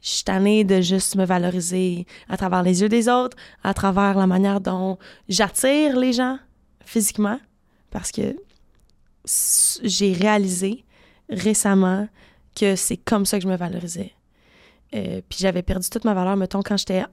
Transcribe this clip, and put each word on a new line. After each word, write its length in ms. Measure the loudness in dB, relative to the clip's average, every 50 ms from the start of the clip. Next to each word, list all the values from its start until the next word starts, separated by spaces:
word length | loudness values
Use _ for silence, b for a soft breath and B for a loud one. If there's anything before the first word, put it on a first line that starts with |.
| _
Je 60 | -6
suis 140 | -6 -4 -2
tannée 380 | -2 0 2 4 4 4 4 4
de 160 | 4 4 2
juste 360 | 4 2 0 0 0 -2 0
me 80 | 0 0
valoriser 800 | 2 2 0 0 0 -2 -2 -4 -2 -2 -2 -2 -2 -2 -4 -8 B B B B B
à 80 | -6
travers 260 | -4 -2 0 0 2 2
les 180 | 4 4 4 4
yeux 60 | 4
des 200 | 4 2 2 4
autres, 280 | 2 2 0 -2 -6 B B B B B _
à 100 | -4 -4
travers 420 | 0 0 0 2 2 2 2 4
la 100 | 4 2
manière 340 | 4 4 4 2 2 0 0
dont 380 | -2 -4 -4 -4 -4 -4 -6 -8 B B B B B _
j'attire 680 | 0 0 0 0 0 0 0 2 2 4 2 2 2 2
les 140 | 2 2 2
gens 260 | 0 0 -2 -2 -6 -10 _ _ _ _ _ _ _ _
physiquement, 540 | -4 -2 -2 -2 -2 0 0 -2 -2 -2 -4 -10 _ _ _ _ _ _ _ _ _
parce 220 | -12 -10 -10 -8 -6
que 240 | -4 -4 -4 -4 -8 -12 _ _ _ _ _ _ _ _ _ _ _ _ _ _ _ _
s-, 560 | -6 -4 -2 -2 0 0 2 2 0 0 -2 -4
j'ai 300 | -2 0 2 2 2 2
réalisé 720 | 2 2 2 4 2 2 0 -2 -2 -4 -4 -4 -6 _ b b b b b b b b _
récemment 800 | -8 -2 0 0 0 2 2 4 4 4 4 4 2 0 -4 -6 b b b b b b b b b
que 220 | 0 0 2 2
c'est 200 | 0 -2 -4 -4
comme 300 | -6 _ 0 0 0 2
ça 120 | 0 -2 -2
que 40 | -2
je 40 | -2
me 80 | -2
valorisais. 560 | -2 -4 -6 -8 -8 -8 -10 -10 -10 -10 -12 _ _ _ _ b b b b b b b b b b b _ -10
Euh, 260 | -8 -6 -6 -8 -8 -10 _
puis 100 | -10 -2
j'avais 220 | -2 0 0 0 -2
perdu 280 | -4 -4 -4 -4 -6
toute 140 | -6 -2 -2
ma 100 | 0 0
valeur, 220 | 0 0 0 0
mettons, 260 | 0 -2 -2 -2 -4 -2
quand 140 | -2 -2
j'étais 280 | -2 -2 -2 -2 -4 -4 -6